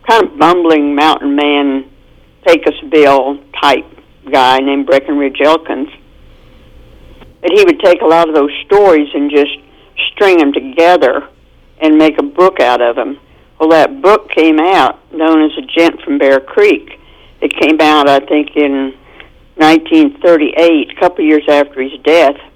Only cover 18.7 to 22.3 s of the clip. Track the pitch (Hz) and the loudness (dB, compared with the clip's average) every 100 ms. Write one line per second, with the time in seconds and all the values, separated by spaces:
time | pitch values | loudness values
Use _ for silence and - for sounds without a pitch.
18.7 | 139 135 131 _ - - _ _ - 156 | -4 -6 -12 _ -20 -20 _ _ -2 2
19.7 | 160 160 160 147 143 175 165 147 - 170 | 2 2 2 2 0 0 2 0 0 2
20.7 | 160 - - 180 180 156 151 147 143 143 | 0 -4 -2 -2 0 0 0 2 0 0
21.7 | 135 135 139 - 165 139 | -6 -10 -6 0 2 2